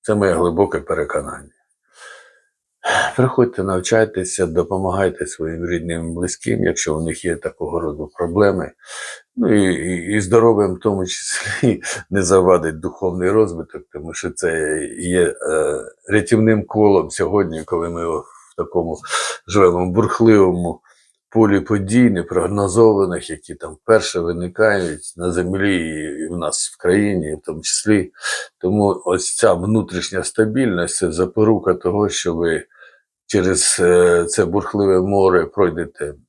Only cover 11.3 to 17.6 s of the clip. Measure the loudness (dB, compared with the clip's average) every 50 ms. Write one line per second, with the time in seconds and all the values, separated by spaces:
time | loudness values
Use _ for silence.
11.3 | -8 -8 -6 -8 -6 0 0 0 0 0 -4 -10 -10 -10 -8 _ -2 -2 2 4
12.3 | 4 4 6 6 4 4 2 -2 -6 -4 -8 -10 -8 -4 -6 -4 -4 -2 0 2
13.3 | 4 2 2 2 -2 -10 -12 _ -14 -18 -18 _ _ -14 -14 -12 -12 -8 -10 -10
14.3 | -8 -4 -4 -2 0 0 -2 -2 -2 -4 -4 -8 -10 -8 -4 0 2 2 2 2
15.3 | 0 -4 -4 -2 0 0 0 0 -2 -4 -8 -12 -18 _ _ 0 0 0 0 0
16.3 | 0 0 2 2 2 2 0 -4 0 4 4 6 6 4 2 0 -4 -4 -2 0
17.3 | 2 0 0 0 -4 -8